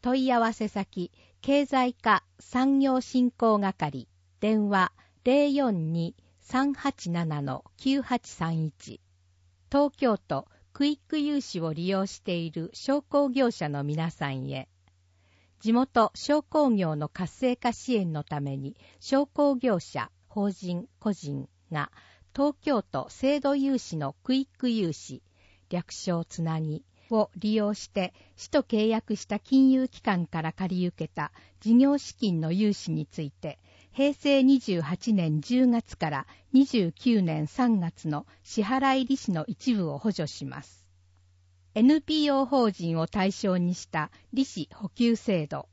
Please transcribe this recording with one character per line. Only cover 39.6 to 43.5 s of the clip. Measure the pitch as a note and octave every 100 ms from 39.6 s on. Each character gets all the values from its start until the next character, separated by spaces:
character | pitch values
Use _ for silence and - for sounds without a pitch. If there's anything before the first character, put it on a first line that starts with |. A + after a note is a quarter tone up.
| -
部 | A3 E3+
を | C#3+
補 | A3
助 | F#3 D3+
し | - C#3
ま | C3
す。 | - - _ _ _ _ _ _ _ _ _
エ | -
ヌ | A#3+ D#4
ピ | - D#4 D4
ー |
オ | C4+
ー | C4
法 | C4+ A3+
人 | F#3 E3 E3
を | E3
対 | G#3 F#3+
象 | - G3+